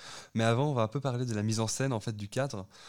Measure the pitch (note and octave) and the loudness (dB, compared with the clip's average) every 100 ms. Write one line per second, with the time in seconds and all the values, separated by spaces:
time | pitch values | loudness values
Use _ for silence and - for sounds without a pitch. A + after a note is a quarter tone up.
0 | - - - A2 A2+ A#2 D3 C3 A2 C#3+ | -16 -16 -6 2 4 4 4 2 2 0
1 | C3+ A#2+ B2+ G#2+ G#2+ A2 A2 - C3+ A2+ | -2 0 0 0 2 2 0 0 0 0
2 | A#2+ G#2 G2+ B2+ C3+ G#2+ F#2+ - | -2 -6 -6 -2 -2 -4 -10 -16